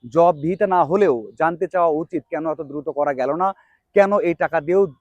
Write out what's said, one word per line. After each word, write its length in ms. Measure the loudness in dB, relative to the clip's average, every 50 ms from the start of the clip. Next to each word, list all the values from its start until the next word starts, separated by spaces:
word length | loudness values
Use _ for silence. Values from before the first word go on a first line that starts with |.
| -20 -2 2
জবাবদিহিতা 540 | 4 4 4 4 0 -2 -4 -2 0 0 0
না 140 | 2 2 2
হলেও 320 | 2 2 2 4 2 2 0 -2 -10 -6 _
জানতে 260 | -2 -2 -2 -2 -6 -4
চাওয়া 240 | 0 0 0 2 0 -2
উচিত, 220 | -4 -4 -6 -8 -8 _
কেন 140 | -8 -6 -4 -6
এত 100 | -6 -6
দ্রুত 260 | -8 -12 -10 -10 -8 -8
করা 240 | -4 -2 -2 -2 -2
গেল 180 | -2 -2 -4
না, 160 | -2 -2 -2 -4 -4 _ _ _ _ _ _ _ _
কেন 160 | 2 2 4 2 0
এই 180 | 0 -2 -2 -2 -4
টাকা 140 | -2 -2 -4
দিয়েও 220 | -2 0 2 2 2 0 -2 _